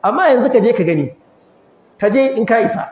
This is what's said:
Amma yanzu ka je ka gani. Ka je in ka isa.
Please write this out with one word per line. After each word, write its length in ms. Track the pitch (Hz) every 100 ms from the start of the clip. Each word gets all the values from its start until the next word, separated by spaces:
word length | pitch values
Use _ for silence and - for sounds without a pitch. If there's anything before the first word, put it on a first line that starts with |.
Amma 260 | 190 277 359
yanzu 220 | 254 226
ka 80 | 254
je 120 | 208
ka 120 | 226
gani. 260 | 170 160 139 - _ _ _ _ _ _ _ _
Ka 100 | 208
je 100 | 247 269 240
in 100 | 226
ka 120 | 226
isa. 280 | 202 - -